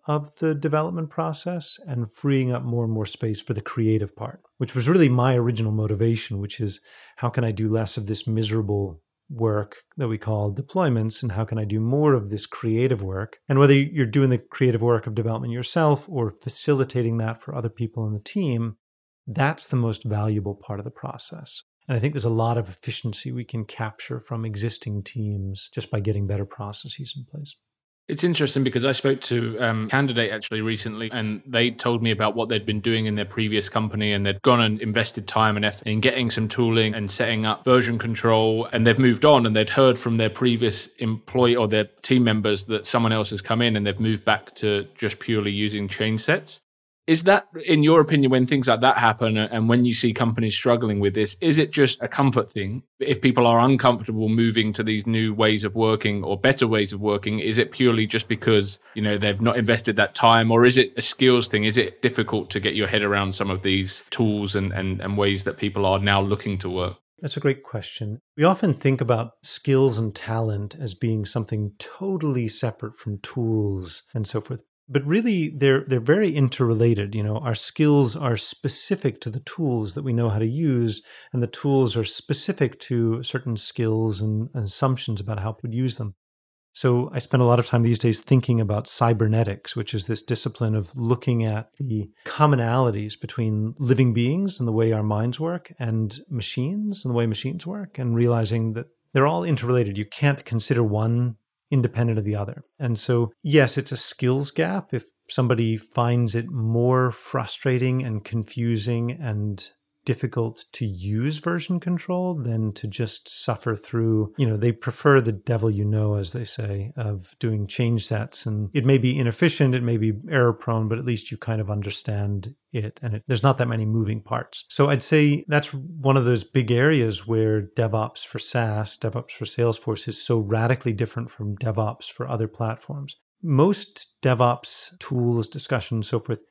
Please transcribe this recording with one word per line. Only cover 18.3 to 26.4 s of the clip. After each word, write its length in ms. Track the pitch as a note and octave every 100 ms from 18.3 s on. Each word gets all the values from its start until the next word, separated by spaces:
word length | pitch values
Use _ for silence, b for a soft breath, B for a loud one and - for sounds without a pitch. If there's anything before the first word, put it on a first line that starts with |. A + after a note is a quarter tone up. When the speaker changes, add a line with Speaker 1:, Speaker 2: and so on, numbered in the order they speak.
| G#3 E3 A#2 A2+ G#2+ _ _ _ _ -
Speaker 1:
that's 400 | A2+ C#3 D#3 -
the 100 | C3
most 280 | A#2 G#2+
valuable 500 | B2+ G#2+ G#2+ G#2 G2
part 240 | G2+ - G2+
of 60 |
the 60 | G#2+
process. 720 | - - - - E3 C#3 - - _ -
And 80 | B2
I 40 |
think 120 | C3
there's 140 | C#3+ A#2
a 40 |
lot 280 | A2+ A2+ A#2
of 100 | F#2+
efficiency 640 | F#2 - - A#2 - C3
we 120 | B2
can 200 | A2+ A#2+
capture 560 | G#2 - A2 - - A2+
from 240 | - A#2
existing 580 | A2+ G2+ A2+ - A2+ G#2
teams 680 | - A#2 G#2 G2+ G2 F#2+ -
just 180 | - -
by 100 | G#2+
getting 260 | G2+ G2+ G2
better 180 | G2+